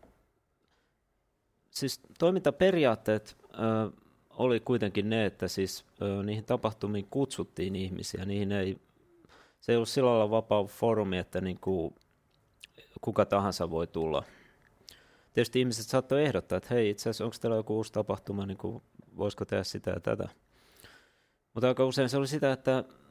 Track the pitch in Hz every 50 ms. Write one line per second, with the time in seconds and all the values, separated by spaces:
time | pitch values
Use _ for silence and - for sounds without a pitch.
0 | _ - _ _ _ _ _ _ _ _ _ _ _ _ _ _ _ _ _ _
1 | _ _ _ _ _ _ _ _ _ _ _ _ _ _ - - 143 131 - -
2 | _ - - - 165 175 190 185 185 147 127 - 180 190 185 170 147 123 110 -
3 | - - 107 107 - - - _ _ - - - 110 113 110 110 110 104 - -
4 | _ _ _ _ _ _ - - 120 127 120 110 - - 123 113 107 101 92 104
5 | 101 107 110 113 107 95 - - 92 92 - - 95 92 - - - _ _ -
6 | 101 101 98 101 98 104 107 110 110 - 127 120 - 110 104 - - 101 104 101
7 | 98 - - 139 139 131 - - 90 - - - 90 95 98 92 95 92 92 85
8 | 85 - - - 95 101 98 101 101 98 101 101 95 95 92 - _ _ _ _
9 | _ _ _ _ _ _ - - - _ _ _ _ - 120 117 113 - - 139
10 | 127 123 120 113 107 104 110 113 110 - 107 104 98 95 - - 113 117 113 107
11 | 104 95 92 92 82 - - 90 92 92 90 - - 95 95 87 80 78 - _
12 | _ _ _ _ _ _ _ _ _ _ _ _ - - _ - - _ - -
13 | - 120 101 107 101 - 98 101 98 98 87 - 87 85 82 82 85 - - 85
14 | 80 80 76 69 - - - - - _ _ _ _ _ _ _ _ - - -
15 | _ _ _ _ _ _ - 127 117 - - 127 127 127 113 113 110 - - 131
16 | 127 - 135 143 151 143 120 90 - - 92 92 - - 120 120 113 104 107 -
17 | - 117 110 - 104 117 - - - 117 113 110 107 - 107 110 110 - - 110
18 | 104 - 101 98 - - 101 101 98 98 95 - - 95 113 117 - _ _ -
19 | - _ - - 98 104 - - 101 - 104 98 92 - - 104 - 95 95 92
20 | - - 110 104 - - - _ _ _ _ _ _ _ _ - - - - -
21 | _ _ _ _ _ _ _ _ _ _ - 113 120 127 127 120 131 131 127 139
22 | 131 123 135 139 139 131 151 151 143 135 131 131 - 135 131 127 - - - -
23 | _ -